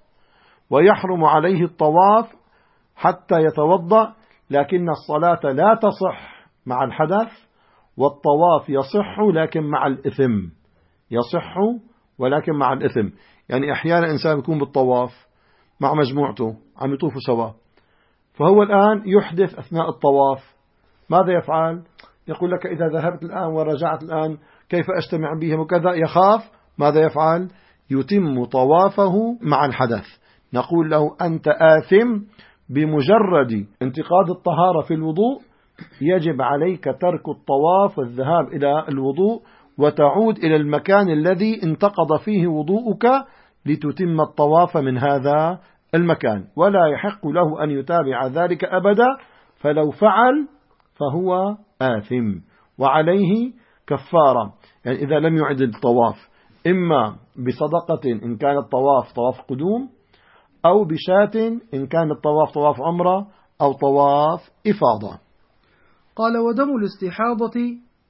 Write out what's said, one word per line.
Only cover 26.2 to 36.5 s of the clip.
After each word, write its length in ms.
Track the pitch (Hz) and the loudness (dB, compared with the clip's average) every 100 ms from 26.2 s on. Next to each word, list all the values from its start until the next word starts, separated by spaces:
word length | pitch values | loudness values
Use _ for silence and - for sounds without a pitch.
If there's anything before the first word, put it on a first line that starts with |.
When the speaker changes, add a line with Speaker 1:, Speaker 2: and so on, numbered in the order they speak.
| 190 220 - _ _ - | 4 2 -2 _ _ -2
Speaker 1:
ماذا 220 | 147 151 | 2 4
يفعل؟ 480 | 156 143 156 170 185 - _ _ - | 2 2 0 0 -4 -12 _ _ -6
يتم 540 | 135 135 202 170 131 | -4 0 0 0 -2
طوافه 920 | 120 131 131 165 190 202 196 190 226 240 | -2 0 4 4 4 2 0 0 -2 -4
مع 220 | 151 139 | -2 0
الحدث. 400 | 143 120 123 107 - - _ _ _ | 0 0 -2 -4 -8 -20 _ _ _
نقول 360 | 123 127 170 156 | -6 -2 -2 0
له: 260 | 151 151 - | 0 0 -2
"أنت 260 | 175 160 151 | -4 -2 -2
آثم 720 | 147 160 156 156 190 240 214 208 _ - _ - | 4 6 6 6 4 4 -2 -8 _ -20 _ -8
بمجرد 960 | 131 156 151 135 220 202 165 123 110 101 - | -4 -2 0 2 4 4 2 0 -2 -6 -8
انتقاد 480 | 131 143 151 180 175 | -8 -6 0 2 2
الطهارة 500 | 180 175 156 185 165 - | -2 -2 0 2 0 -2
في 60 | |
الوضوء، 460 | 160 160 156 233 277 - _ _ - - - | -4 -2 0 -2 -2 -12 _ _ -20 -20 -6
يجب 420 | 147 185 160 135 | 0 0 0 -2
عليك 420 | 127 | -2